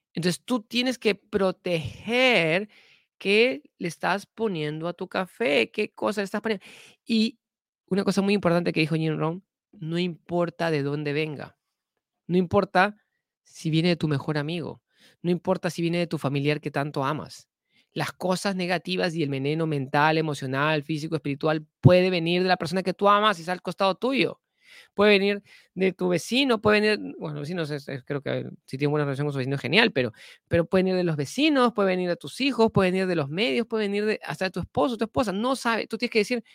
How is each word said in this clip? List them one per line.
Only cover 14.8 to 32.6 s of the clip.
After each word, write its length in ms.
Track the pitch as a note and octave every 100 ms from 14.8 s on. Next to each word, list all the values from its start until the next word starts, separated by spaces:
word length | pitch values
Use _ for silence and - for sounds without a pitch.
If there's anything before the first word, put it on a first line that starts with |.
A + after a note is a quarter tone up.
| _ _ _ _
no 80 | E3+
importa 400 | F3 - F#3 F3
si 140 | -
viene 160 | E3+ F3
de 80 | E3+
tu 100 | D#3
familiar 420 | C#3 C#3 C#3 D3+
que 120 | D3+
tanto 340 | C#3 D3 D3 C3+
amas. 420 | D3+ F2 - - _ _ _ _
Las 200 | - C#3+
cosas 440 | - F3+ F#3 G3+ F#3+
negativas 580 | F3+ F3+ F3+ F3+ F3+
y 80 | D#3+
el 80 | C#3+
veneno 380 | C3+ C#3 D#3 D#3+
mental, 500 | D3 C3+ D3 D3+ D#3+
emocional, 640 | D#3+ C#3+ C3+ C3+ D3 D#3
físico, 340 | C#3+ D#3+ D#3 D#3
espiritual 520 | D3 C#3 D#3 D#3 D#3 _
puede 280 | - F3+ F#3
venir 320 | F3+ E3 F3
de 60 | F#3
la 100 | F3+
persona 240 | E3 F#3
que 140 | F#3 F3
tú 120 | G3+
amas 300 | G#3 G#3+ F3+
y 60 |
está 80 | E3
al 100 | F3+
costado 320 | - E3+ G3
tuyo. 480 | F3+ A#3+ C4+ F3+ - _ _ _ - - -
Puede 160 | G#3
venir 320 | G3+ G3 G3+ - - _ -
de 180 | F#3
tu 160 | F3+ F3+
vecino, 520 | F3 - A#3+ C#4 A3+
puede 200 | G#3+ G#3
venir, 340 | G#3+ G#3+ - F4+
bueno, 220 | E3+ D3
vecinos 280 | D3 F3+ D3+
es, 180 | D3 C#3+
es, 160 | C#3
creo 200 | - C#3+
que 260 | C3 B2+ B2+ - -
si 140 | C3
tienes 100 | C#3+
buena 160 | D3+ C#3+
relación 220 | C3+ D3
con 60 |
su 40 | C#3
vecino 200 | B2+ C#3
es 40 |
genial, 300 | A#2+ F3 A#3
pero, 220 | - B2 - - - -
pero 180 | E3+ E3
puede 180 | F#3+
venir 140 | F#3+ F#3
de 60 |
los 120 | F3 D3+
vecinos, 580 | C#3 - D#4 C#4+ B3
puede 160 | A#3 G3
venir 200 | F#3 F3+
de 60 | E3+
tus 260 | C#3+ -
hijos, 300 | C#4 A#3+